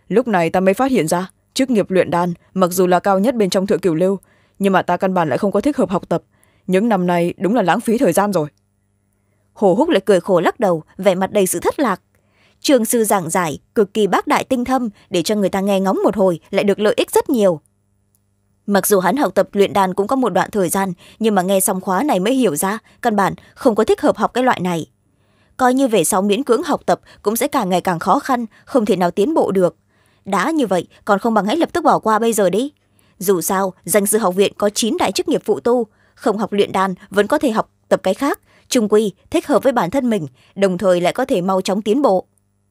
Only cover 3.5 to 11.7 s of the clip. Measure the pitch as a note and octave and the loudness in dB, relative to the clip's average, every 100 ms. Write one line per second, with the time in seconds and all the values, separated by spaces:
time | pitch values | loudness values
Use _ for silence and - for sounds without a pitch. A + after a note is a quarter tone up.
3.5 | G3 F#3+ F#3+ F#3+ D#3+ F#3 G3 - _ _ | 0 0 0 0 0 0 -2 -8 _ _
4.5 | - G3 F#3+ - F3+ G3 F#3 D#3+ B2+ G3+ | -4 0 2 0 0 0 0 0 0 0
5.5 | G3+ C#4 D4 A3 F3+ - E3+ - _ _ | 0 0 0 -2 -4 -4 -4 -6 _ _
6.5 | _ - F#3 A#3 G3+ F3+ F3 E3+ - F3 | _ -2 0 2 0 0 0 -2 -2 -2
7.5 | A#3+ F3+ F3+ A#3 A3+ A3+ E3 G3+ F#3 D3 | 0 0 -2 -2 0 0 0 0 -2 -4
8.5 | - _ _ _ _ _ _ _ _ _ | -8 _ _ _ _ _ _ _ _ _
9.5 | - G3+ F3+ E4 A3 - F#3+ - F3+ G3 | -2 0 2 2 0 2 0 2 0 0
10.5 | - G#3 E3 - - F#3+ F3+ F#3+ G#3 F#3 | 0 0 -2 -6 -4 0 0 0 0 0
11.5 | F3 - | -2 -4